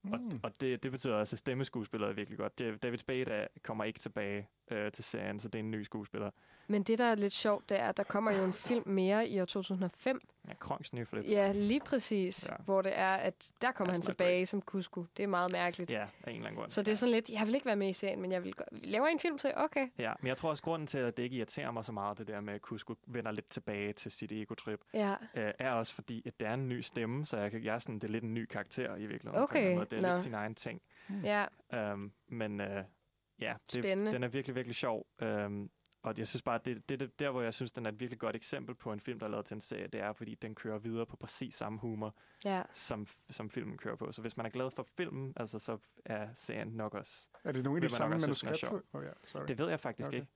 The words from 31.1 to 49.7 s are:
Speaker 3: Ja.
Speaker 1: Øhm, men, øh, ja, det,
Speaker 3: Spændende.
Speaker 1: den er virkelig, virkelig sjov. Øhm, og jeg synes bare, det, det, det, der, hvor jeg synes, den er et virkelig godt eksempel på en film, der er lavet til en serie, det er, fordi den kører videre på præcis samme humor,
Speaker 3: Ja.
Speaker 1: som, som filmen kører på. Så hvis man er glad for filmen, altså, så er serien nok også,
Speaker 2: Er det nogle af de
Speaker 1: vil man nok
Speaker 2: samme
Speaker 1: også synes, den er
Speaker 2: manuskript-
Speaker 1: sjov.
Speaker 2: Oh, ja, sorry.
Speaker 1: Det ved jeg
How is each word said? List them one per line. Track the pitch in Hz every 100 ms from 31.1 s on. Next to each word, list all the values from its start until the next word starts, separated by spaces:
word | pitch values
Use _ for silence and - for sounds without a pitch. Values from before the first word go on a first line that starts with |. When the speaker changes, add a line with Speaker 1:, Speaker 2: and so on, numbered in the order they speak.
| 196
Speaker 3:
Ja. | 208 208 202 - _
Speaker 1:
Øhm, | 123 107 101 101 - _
men, | 120 110 101
øh, | 101 101 95 _ _ _ _ _
ja, | 113 117 -
det, | 123
Speaker 3:
Spændende. | 190 190 214
Speaker 1:
den | 127
er | 123
virkelig, | 131 135 127
virkelig | 120 117
sjov. | 127 110 - -
Øhm, | 113 104 104 101 101 _ - _
og | 113 110
jeg | 110
synes | 123
bare, | - 117 127
det, | 113 -
det, | 135
det, | 131 -
der, | 143
hvor | 127
jeg | 117
synes, | - 123
den | - 113
er |
et | 107
virkelig | 123 120
godt | 113 110
eksempel | - 139 120 123
på | 117
en | 104
film, | - 113
der | 107
er |
lavet | 107 104
til | 107
en |
serie, | - 104 95
det | 110
er, | 101
fordi | 107 110 110
den | 113 107
kører | 110 107
videre | 113 113 113
på | -
præcis | 120 - 127 -
samme | 107 107
humor, | 117 110 107 - - - 202
Speaker 3:
Ja. | 190 -
Speaker 1:
som, | - - 104 104 - -
som | - 110
filmen | 127 110 98
kører | 110 117
på. | 110
Så | 113
hvis | 113 120
man | 113
er |
glad | 123 131
for | - 120 -
filmen, | 175 139 135 -
altså, | 113 110
så | - 110 - - -
er | 107 107 120
serien | - 107 107
nok | 113 107
også, | 104 - - - -
Speaker 2:
Er | -
det | 131
nogle | 131 151
af |
de | 131
Speaker 1:
vil |
man |
nok | 117
Speaker 2:
samme | 117 -
Speaker 1:
også | 151
synes, | 139
den | -
er |
Speaker 2:
manuskript- | 156 - 190 -
Speaker 1:
sjov. | 143
Speaker 2:
Oh, | 143
ja, | -
sorry. | - 143 147
Speaker 1:
Det | 123
ved |
jeg | 165